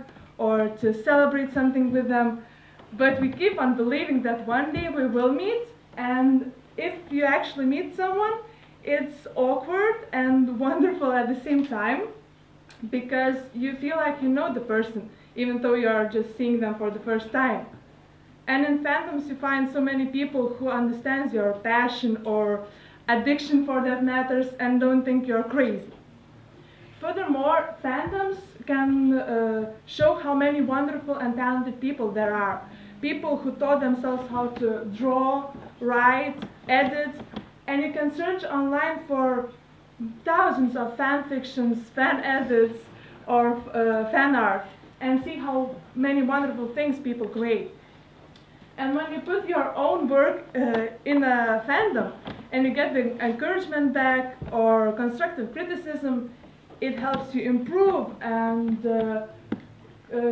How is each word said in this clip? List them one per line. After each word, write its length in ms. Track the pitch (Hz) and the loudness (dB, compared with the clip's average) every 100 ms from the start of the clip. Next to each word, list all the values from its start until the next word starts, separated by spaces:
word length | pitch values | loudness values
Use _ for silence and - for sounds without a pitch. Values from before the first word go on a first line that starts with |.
| - - - - | -10 -20 -16 -2
or 320 | 220 214 214 214 | 2 2 0 0
to 140 | 220 220 | 0 0
celebrate 500 | 302 285 285 277 269 | 4 4 6 2 -2
something 380 | 277 262 262 254 | 2 2 2 2
with 160 | 254 233 | 2 2
them. 380 | 247 233 226 - - - - - | 2 2 -2 -10 -20 -20 -20 -12
But 260 | 214 269 269 | 0 2 2
we 80 | 262 | 0
keep 320 | - 392 - | 0 0 2
on 140 | 254 247 | 2 2
believing 480 | 240 294 311 254 | 0 0 0 0
that 240 | 233 233 208 | 0 -2 -2
one 240 | 247 302 | -2 0
day 160 | 339 339 | -2 -4
we 180 | 285 254 | -2 0
will 280 | 240 254 | 2 2
meet, 340 | 302 392 480 - - - 247 | 2 0 -2 -6 -14 -16 -8
and 560 | 247 254 269 262 - - - - | -2 2 4 4 2 -10 -14 -6
if 160 | 339 349 - | -6 -6 -6
you 140 | 285 277 | 0 2
actually 400 | 294 - 277 262 | 2 0 -2 0
meet 280 | 302 - | 0 -2
someone, 460 | - 381 392 427 453 - - - - - | -4 -2 0 0 -2 -8 -20 -20 -12 -2
it's 420 | 294 285 - - - | -2 -2 -10 -8 -2
awkward 720 | 254 269 285 370 427 440 - | 0 0 -2 0 2 0 -4
and 440 | 254 254 262 254 226 | -2 2 4 2 0
wonderful 540 | 269 339 370 359 262 | 0 2 2 2 0
at 160 | 247 226 | 0 0
the 120 | 254 | -4
same 260 | 302 285 277 | 0 0 0
time, 400 | 214 214 294 440 - - - - - - - 220 | -2 -2 -2 -4 -12 -20 -20 -20 -20 -20 -16 -6
because 460 | 247 247 262 262 262 - | -6 -2 0 0 0 -6
you 220 | 240 269 269 | -6 -6 -4
feel 220 | 285 320 | -4 0
like 240 | 294 285 | 0 0
you 80 | 262 | 0
know 240 | 269 330 | 2 0
the 60 | 240 | -4
person, 500 | - 220 226 214 - - - 240 | 0 0 0 -4 -10 -16 -12 -4
even 260 | 247 240 | -2 0
though 140 | 240 240 | 2 2
you 120 | 226 | 4
are 180 | 220 214 | 2 0
just 300 | 220 226 - | -2 -4 -2
seeing 240 | 240 240 | 0 0
them 160 | 214 214 | 0 -2
for 140 | 208 | -4
the 100 | 202 | -4
first 320 | 233 220 - | -2 -2 -2
time. 340 | 269 254 196 - - - - - - - - - | 0 0 -2 -8 -18 -20 -20 -20 -20 -20 -12 -2
And 180 | 269 294 | 0 2
in 180 | 294 | 0
fandoms 440 | 294 302 330 294 277 | 0 -2 -2 -6 -6
you 80 | - | -6
find 360 | 277 269 269 | -2 0 0
so 100 | 285 | 0
many 260 | 269 269 262 | 0 0 -2
people 420 | 269 285 269 240 | -2 -2 0 -2
who 180 | 240 262 | -2 -2
understands 640 | 240 233 233 269 277 269 | 0 0 -2 -2 -2 -2
your 200 | 220 202 | 0 0
passion 680 | 202 226 240 247 - 240 220 220 | 0 0 2 2 0 -2 -2 0
or 400 | 214 208 202 - - - - - | 0 2 -2 -6 -18 -20 -8 0
addiction 580 | 233 277 285 - 285 277 | 0 2 0 2 2 2
for 160 | 254 | 0
that 200 | 254 254 | 0 0
matters 440 | 254 254 262 254 254 - | 0 0 0 0 0 -2
and 200 | 247 247 | 0 4
don't 260 | 254 262 254 | 4 4 2
think 220 | 254 254 | 0 2
you're 160 | 226 | 0
crazy. 480 | 233 269 233 196 - - - - - - - - - - - - | 0 0 0 0 -8 -18 -20 -20 -20 -20 -20 -20 -20 -20 -20 -10
Furthermore, 760 | 330 381 320 269 285 320 - - | -6 -2 0 0 4 2 2 -4
fandoms 540 | 254 277 339 392 392 392 - - - | -4 -2 -2 -2 -2 -4 -10 -12 -2
can, 480 | 269 269 269 269 | 0 2 4 4
uh, 580 | 262 262 226 226 220 220 - - | 2 2 0 0 0 -4 -10 -12
show 300 | - 302 349 | 2 2 4
how 180 | 285 | 0
many 280 | 277 285 294 | 2 2 2
wonderful 540 | 262 269 285 285 285 277 | 2 0 0 -4 -4 -2
and 200 | 240 240 | -2 0
talented 440 | 247 254 247 - | 0 0 -2 -4
people 320 | 262 285 214 | -4 -2 -2
there 240 | 208 208 208 | 0 0 0
are. 260 | 202 185 - - - - | -2 -4 -10 -18 -20 -8
People 360 | 294 - 320 285 | -6 -4 -2 -2
who 140 | 262 | -2
taught 300 | - 285 285 | -2 2 2
themselves 480 | 262 254 262 254 247 | 2 0 -2 -4 -4
how 180 | 240 240 | -4 -4
to 380 | 240 226 220 220 208 | -2 -2 -2 -6 -2
draw, 560 | 262 262 262 277 277 - - - | 0 2 2 0 -4 -12 -16 -6
write, 540 | 240 240 247 262 285 - - - - | -2 4 4 4 0 -6 -12 -10 2
edit, 400 | 262 269 294 294 - - - - - - | 2 4 0 -4 -8 -12 -14 -14 -12 -4
and 140 | 285 | -2
you 100 | 302 | -2
can 240 | 302 294 330 | -2 -2 -2
search 300 | 339 370 - | -2 -2 -2
online 540 | 285 277 285 320 320 - | -2 0 0 0 -4 -2
for 420 | 269 262 240 240 - - - - - 226 - | 0 2 0 -4 -10 -20 -20 -20 -12 -12 -6
thousands 540 | 330 349 370 247 247 247 | 0 4 4 4 0 0
of 180 | 233 - | -4 -2
fan 300 | 269 285 277 | 0 0 -2
fictions, 640 | 262 - 262 233 226 - | -6 -4 -2 0 0 -4
fan 340 | 269 269 269 | 0 2 2
edits, 640 | 269 269 240 233 226 - - - - - - | 0 0 2 4 4 2 -14 -20 -20 -14 0
or, 300 | 240 240 240 - | 2 4 0 -4
uh, 360 | 233 226 220 220 | 0 2 2 2
fan 240 | 277 285 254 | 2 4 4
art, 300 | 208 196 - - - - | 2 0 -4 -16 -20 -6
and 200 | 262 262 339 | 0 0 0
see 100 | 285 | -6
how 400 | 269 262 254 - - 247 | -4 -2 -2 -6 -10 -2
many 260 | 277 277 | 0 2
wonderful 480 | 254 277 247 233 233 | 2 2 0 -4 -6
things 280 | 294 294 269 | -2 -2 -2
people 300 | 247 240 208 | -4 -4 -6
create. 420 | 220 233 208 180 - - - - - - - - - - - | -2 0 0 -2 -14 -20 -20 -20 -20 -20 -20 -20 -20 -18 -6
And 180 | 269 294 | -2 -2
when 160 | 311 | -2
you 80 | 302 | -6
put 300 | 339 392 339 | -2 -2 0
your 260 | 311 277 262 | 0 0 2
own 320 | 302 359 262 | 2 2 2
work, 380 | 277 294 - - 254 | 4 4 0 -4 -2
uh, 320 | 240 226 226 - | 0 0 -2 -4
in 200 | 277 285 | 0 2
a 380 | 262 240 226 220 233 | 4 2 2 0 0
fandom 460 | 330 427 247 185 - - - - | 2 2 0 -4 -8 -14 -14 -4
and 120 | 254 262 | 0 2
you 80 | |
get 200 | 277 294 | 2 0
the 240 | 262 233 226 | 2 0 0
encouragement 720 | 233 220 311 370 359 302 285 | -2 -2 -2 -2 -2 0 2
back 460 | 269 262 262 254 - - | 2 2 2 -2 -8 -4
or 400 | 233 226 226 214 | 2 4 4 4
constructive 580 | 220 240 240 339 269 220 | 0 -2 -2 -2 -2 -6
criticism, 800 | 311 349 349 311 285 277 240 - - - - - - | -6 -6 -6 -6 -6 -2 -4 -6 -12 -20 -20 -20 -8
it 180 | 262 226 | -6 -2
helps 380 | 262 262 - 254 | -2 -2 -2 -2
you 80 | |
improve 640 | 247 240 302 370 392 339 220 - | 0 0 2 4 4 4 -2 -6
and, 640 | 226 226 226 226 233 226 233 | -4 0 0 0 0 -2 0
uh, 60 | 226 220 220 214 - - - - - - - - | 0 0 -2 -6 -14 -10 -10 -10 -20 -20 -20 -8
uh, 180 | 240 240 | -2 0